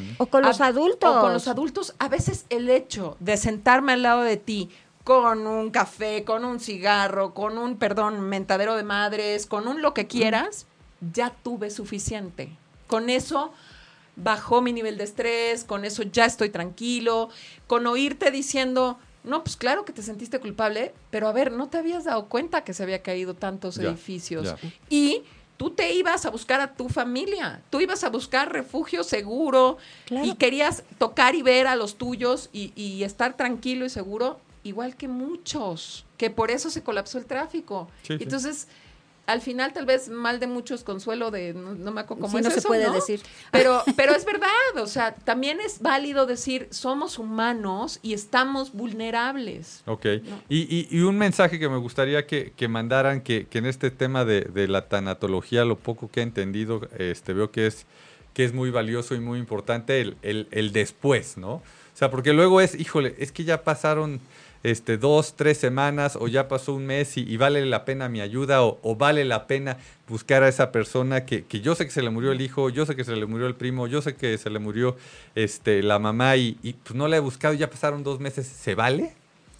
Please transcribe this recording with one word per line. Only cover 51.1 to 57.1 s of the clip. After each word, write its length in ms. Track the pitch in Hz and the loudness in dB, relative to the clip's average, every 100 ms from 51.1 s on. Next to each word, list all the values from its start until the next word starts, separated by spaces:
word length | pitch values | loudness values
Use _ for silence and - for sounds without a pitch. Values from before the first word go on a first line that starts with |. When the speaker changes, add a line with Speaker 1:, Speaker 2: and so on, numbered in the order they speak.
| 202 | 4
Speaker 3:
mensaje 400 | 202 - 175 165 | 2 4 4 2
que 100 | 151 | -2
me 80 | 131 | -2
gustaría 480 | 120 - 135 147 147 | -4 -2 0 0 0
que, 280 | 147 95 - | -4 -4 -4
que 100 | 117 | -2
mandaran, 540 | 113 117 135 135 135 | -2 2 2 4 0
que, 240 | 127 113 - | 0 -2 -2
que 120 | 117 | -4
en 80 | 123 | -2
este 240 | 127 131 | -2 -2
tema 340 | 127 131 131 117 | 0 -2 0 2
de, 160 | 101 | 2
de 260 | - 92 95 | 2 0 2
la 200 | 98 - | 0 0
tanatología, 760 | 101 98 92 98 92 - 120 | -2 -2 -2 -2 -2 0 2
lo 140 | 117 107 | 2 0
poco 320 | - 113 113 | -4 -8 -6
que 120 | 123 | -4
he 20 | |
entendido, 580 | 117 110 98 104 110 113 - 95 | -4 -4 -4 -4 -4 -6 -8 -6
este, 360 | 90 | -6